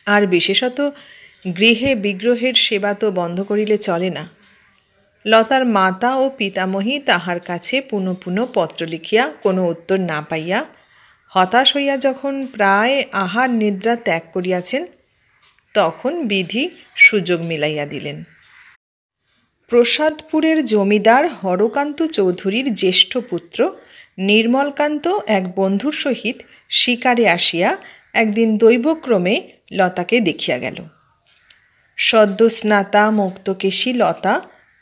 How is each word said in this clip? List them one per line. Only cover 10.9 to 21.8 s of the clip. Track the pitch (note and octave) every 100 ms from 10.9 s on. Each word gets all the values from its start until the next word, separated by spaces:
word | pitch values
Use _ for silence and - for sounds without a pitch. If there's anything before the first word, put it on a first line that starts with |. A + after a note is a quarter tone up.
| _ _ _ _
হতাশ | F#3+ F#3 A#3 C#4 C#4+
হইয়া | C#4 C#4
যখন | C4+ C4 C#4 C#4 C4+
প্রায় | A3 G3 G3 A#3 C#4 -
আহার | G3 F#3 G#3+ B3+
নিদ্রা | A#3 G#3+ G3 A3 A#3
ত্যাগ | G#3 E3 E3
করিয়াছেন, | F#3+ F3+ F3+ F3+ C4 F4+ _ _ _ _ _ _ _ _
তখন | G#3+ E3+ E3 B3+ F4 A#3+
বিধি | G3 F3 G#3+ E4+ - - -
সুযোগ | - G#3 F3 F3
মিলাইয়া | E3+ D#3+ D3+ D3+ D3
দিলেন। | C#3+ D3 D3+ E3 _ _ - - _ _ _ _ _ _ _ _ _ _
প্রসাদপুরের | A#3+ A#3+ - D#4 D#4 - D#4 D#4+ D#4+ A#3+
জমিদার | G#3 G3 G#3 G#3 B3+ E4
হরকান্ত | A#3 F#3+ F3+ G#3+ C#4+